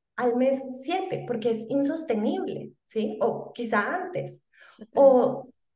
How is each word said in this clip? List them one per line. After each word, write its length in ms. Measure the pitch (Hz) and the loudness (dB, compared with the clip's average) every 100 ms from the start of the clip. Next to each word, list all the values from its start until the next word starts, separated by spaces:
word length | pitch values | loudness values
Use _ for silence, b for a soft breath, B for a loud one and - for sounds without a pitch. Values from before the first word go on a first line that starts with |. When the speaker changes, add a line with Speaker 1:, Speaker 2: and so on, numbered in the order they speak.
| _ - | _ -2
Speaker 1:
al 200 | 247 233 | 0 2
mes 240 | 262 262 - - | 2 2 -2 -10
siete 400 | - 370 381 - - | -4 -4 -2 -6 -4
porque 240 | 220 233 | -2 0
es 140 | 220 220 | -2 0
insostenible, 1040 | 277 277 320 - 214 233 370 - - - - | 0 0 -2 -2 0 0 -2 -4 -6 -10 -16
¿sí? 340 | - 220 214 - | -8 -4 -4 0
O 320 | - - - | -2 -2 -8
quizá 420 | - 233 214 214 349 | -8 -2 0 0 -4
antes. 460 | - - 147 - _ B B B | -6 -6 -8 -12 _ B B B
Speaker 2:
Total. 260 | 208 - | -4 6
Speaker 1:
O 460 | 277 254 247 254 - _ _ | 8 8 4 0 -10 _ _